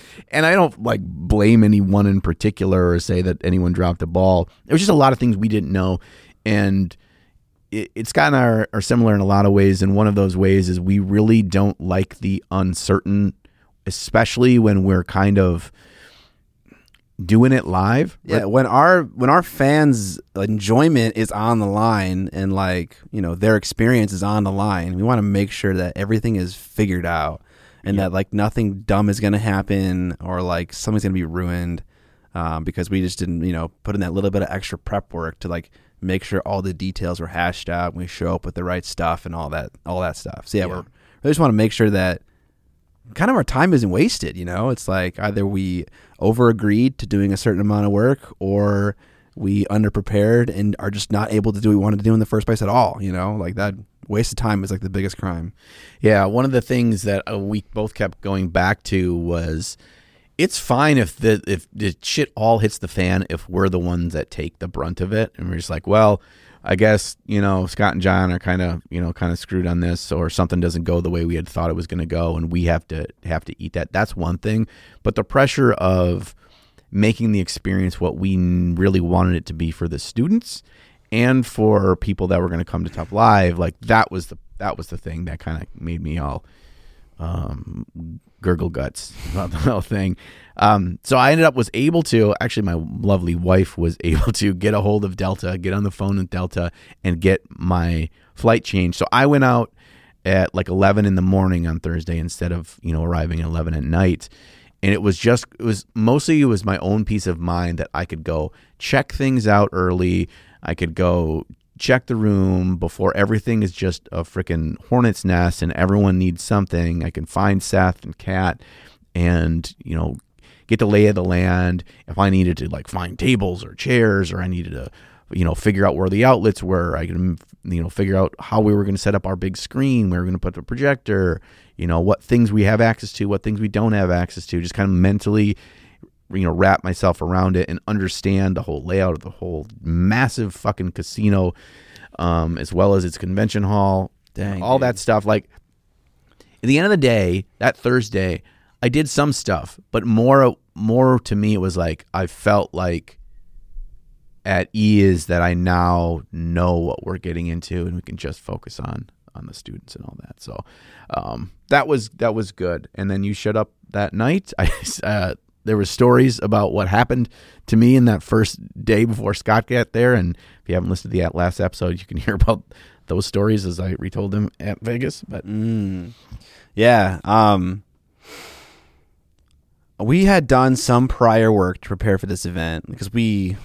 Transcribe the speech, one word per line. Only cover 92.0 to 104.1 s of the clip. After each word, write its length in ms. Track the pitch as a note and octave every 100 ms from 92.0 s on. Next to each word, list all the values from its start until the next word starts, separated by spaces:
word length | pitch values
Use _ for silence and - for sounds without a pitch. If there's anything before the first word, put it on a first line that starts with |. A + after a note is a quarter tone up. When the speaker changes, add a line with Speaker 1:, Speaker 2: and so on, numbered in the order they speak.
Speaker 1:
to, 300 | D3 A#2 G#2 -
actually 220 | A#2+ A2+
my 100 | G2
lovely 600 | E2+ D#2+ - G2+ F#2+ F2
wife 420 | E2+ F2+ F#2 F2+ -
was 200 | E2+ E2
<laughs> 40 |
able 280 | E2+ D#2 -
to 220 | - G2+
get 200 | F2+ G#2
a 60 | G#2
hold 240 | G2+ G#2
of 120 | G2+ G2
Delta, 420 | F#2+ F#2+ F#2 F#2
get 140 | F#2+
on 100 | G2
the 60 | G2+
phone 260 | - G2 G2
with 140 | F#2
Delta 400 | F2+ F2+ F2+ E2+ - - -
and 160 | F#2+ E2+
get 220 | F#2 F#2+ _
my 580 | - F2+ F2 E2+ E2 E2 _ _
flight 300 | - A#2 A#2
changed. 320 | - G2 F2 -
So 80 | -
I 140 | A#2+ C#3
went 180 | C#3+
out 280 | C3 A#2+ A2+ _ _ _ _ _
at, 300 | F#2 F#2+ F2+
like, 140 | F#2+ F2
eleven 380 | F#2 G2 G#2 G2+
in 80 |
the 80 | F#2
morning 440 | F#2 F#2+ F#2 F2 E2
on 140 | E2
Thursday 380 | E2 E2 D#2+ E2
instead 340 | E2 - F2
of, 260 | E2+ D#2+ -
you 100 | E2
know, 100 | D#2+
arriving 380 | E2+ E2 E2 E2
at 60 | D#2+
eleven 280 | D#2+ E2
at 80 | D#2+
night. 440 | C2+ E2 F#2